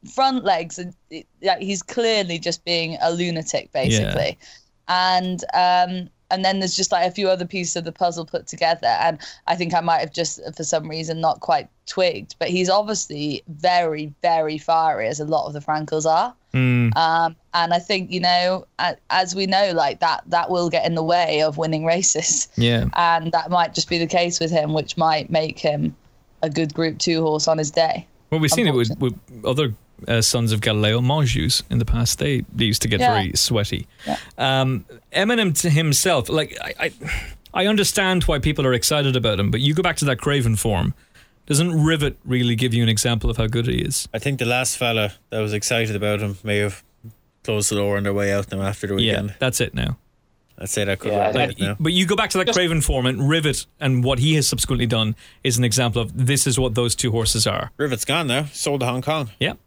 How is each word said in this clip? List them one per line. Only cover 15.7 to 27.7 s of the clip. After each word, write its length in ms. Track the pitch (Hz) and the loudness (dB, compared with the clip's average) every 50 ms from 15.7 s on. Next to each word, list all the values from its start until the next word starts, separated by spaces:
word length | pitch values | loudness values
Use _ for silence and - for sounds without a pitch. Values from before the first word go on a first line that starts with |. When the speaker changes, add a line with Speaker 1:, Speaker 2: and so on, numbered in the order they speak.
| 156 156 156 147 156 156 151 | -2 -2 -2 -2 -2 0 2
Speaker 1:
are. 280 | 160 160 170 202 247 247 _ _ _ - | 4 4 4 2 0 -4 _ _ _ 0
Speaker 2:
Mm. 420 | 131 127 127 123 123 120 117 110 | 2 2 4 4 4 4 2 4
Speaker 1:
Um, 380 | 147 165 160 165 165 165 165 165 _ _ _ - | 2 2 4 4 2 2 0 -2 _ _ _ -2
and 200 | 170 170 170 175 | 0 2 2 2
I 60 | 175 | 0
think, 320 | 175 - 208 190 185 180 | 0 0 -2 -2 -2 -4
you 80 | 180 185 | -4 0
know, 460 | 175 175 180 175 180 180 185 185 - _ _ - | 2 2 2 4 2 2 0 -2 -4 _ _ -4
a-, 180 | - 175 - - _ _ | -2 -2 -2 -6 _ _
as 260 | - 185 185 175 180 | 0 0 0 0 0
we 100 | 190 196 | -2 0
know, 260 | 185 185 190 202 196 175 | 2 2 2 2 2 2
like, 280 | 165 151 143 135 - | 2 0 0 0 0
that, 220 | 175 165 151 - - | 0 0 0 -2 -2
that 220 | - - 170 165 - | 0 0 0 0 2
will 200 | 185 180 175 170 | 0 0 0 2
get 160 | 160 165 165 | 0 2 0
in 100 | 170 170 | 0 0
the 80 | 165 160 | 0 0
way 380 | 160 175 175 175 160 156 151 156 | 2 2 2 2 2 2 2 2
of 140 | 156 151 | 0 0
winning 280 | 151 165 160 160 156 156 | -2 -2 -2 -2 0 2
races. 640 | 165 170 175 190 - - 151 160 - - - - - _ | 0 0 2 2 0 0 0 0 0 -2 -2 -4 -6 _
Speaker 2:
Yeah. 280 | - 117 117 120 113 - 123 - | 0 2 2 2 2 0 0 0
Speaker 1:
And 360 | - 175 170 170 165 160 165 | 2 2 4 2 2 0 0
that 180 | 165 165 160 165 | -2 -2 -2 0
might 220 | 175 175 170 165 - | 0 0 0 0 0
just 140 | - - - | -4 -4 -2
be 80 | 175 | -2
the 100 | 170 165 | -2 -2
case 320 | 156 - 180 175 175 170 - | 0 2 0 0 0 0 -2
with 100 | 165 160 | -2 0
him, 220 | 170 165 151 151 156 | 0 0 0 2 0
which 240 | 156 143 - - | -2 -2 -4 -2
might 320 | - 160 160 156 156 135 - | 0 2 2 2 0 -2 0
make 300 | 165 160 160 156 143 - | 0 0 0 0 -6 -2
him 360 | - 156 147 147 151 156 - _ _ - _ _ _ _ _ _ | -2 -2 0 0 -2 -4 -6 _ _ -20 _ _ _ _ _ _
a 80 | - 160 | -4 -2
good 240 | 143 160 165 151 147 | 0 -2 -2 -2 0
Group 240 | - 165 160 156 | -2 -2 -2 0
Two 240 | 156 - - 165 160 | -2 0 0 2 2
horse 260 | 160 156 151 151 - | 2 2 0 2 2
on 100 | - 160 | 2 2
his 140 | 156 156 147 | 2 0 -2